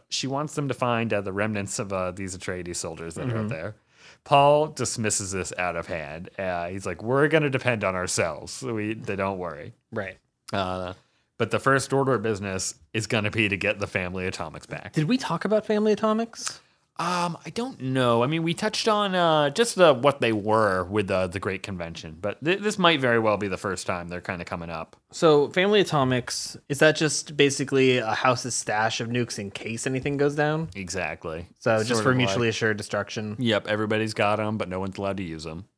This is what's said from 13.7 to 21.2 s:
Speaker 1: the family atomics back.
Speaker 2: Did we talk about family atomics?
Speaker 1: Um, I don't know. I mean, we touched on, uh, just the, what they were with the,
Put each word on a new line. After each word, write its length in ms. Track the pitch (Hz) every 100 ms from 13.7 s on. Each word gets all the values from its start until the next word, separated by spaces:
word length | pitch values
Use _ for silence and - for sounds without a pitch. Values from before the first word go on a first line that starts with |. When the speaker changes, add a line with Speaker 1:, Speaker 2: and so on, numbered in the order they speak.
| 101
Speaker 1:
the 80 | 98
family 380 | 101 90 92 92
atomics 400 | - 80 78 -
back. 280 | - -
Speaker 2:
Did 140 | - 151
we 100 | 254
talk 280 | - 170 202
about 200 | 214 208
family 240 | 214 214
atomics? 680 | 208 220 214 226 - - - _ _ _ -
Speaker 1:
Um, 400 | 170 180 175 165 -
I 40 |
don't 320 | 220 254 -
know. 420 | 131 131 123 117
I 40 | 127
mean, 140 | 165
we 100 | 165
touched 340 | 165 214 214 226
on, 280 | 208 202 185
uh, 340 | 170 156 143
just 260 | 143 233 190
the, 180 | 175
what 280 | 123 139 139
they 100 | 120
were 540 | 110 104 110 104 92 90
with 220 | 104 98
the, 200 | 95